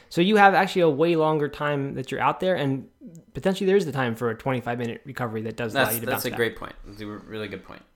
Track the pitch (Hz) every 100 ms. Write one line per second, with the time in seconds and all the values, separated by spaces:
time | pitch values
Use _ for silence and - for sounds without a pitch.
0 | - - 185 214 196 175 185 185 165 135
1 | 165 165 156 156 147 - 147 143 139 127
2 | 131 135 131 - 185 180 143 135 - _
3 | - - - 135 190 190 190 196 165 135
4 | 123 113 120 110 139 127 120 120 117 -
5 | - 127 117 110 110 113 117 127 127 117
6 | 120 110 123 117 113 - - - - 101
7 | 104 104 - 107 104 95 - - -